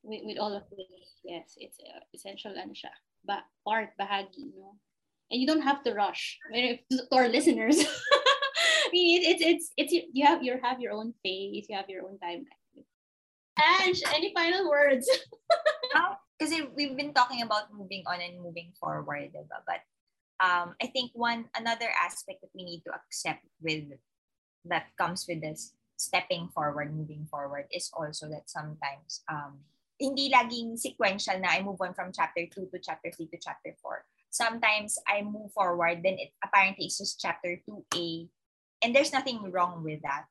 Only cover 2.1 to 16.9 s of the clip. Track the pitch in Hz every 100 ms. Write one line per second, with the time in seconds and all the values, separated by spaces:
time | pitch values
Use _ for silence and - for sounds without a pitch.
2.1 | - 196 202 214 190 190 - - - _
3.1 | _ - 196 - _ - 220 208 - 196
4.1 | 202 196 - - 190 196 208 _ _ _
5.1 | _ _ 240 262 311 269 277 240 208 196
6.1 | - - - - 226 247 247 _ 254 247
7.1 | 262 240 240 330 226 220 302 302 - -
8.1 | 554 523 554 554 640 679 640 571 349 349
9.1 | 349 320 330 320 330 - - 277 339 -
10.1 | 247 285 330 254 254 247 254 233 208 220
11.1 | 226 190 190 196 208 208 202 190 190 185
12.1 | 196 175 175 - _ _ - _ _ _
13.1 | _ _ _ _ - 311 370 370 359 -
14.1 | 302 381 359 339 370 359 285 285 262 262
15.1 | 523 - - _ - 605 605 508 320 359
16.1 | 392 _ _ 311 320 277 269 285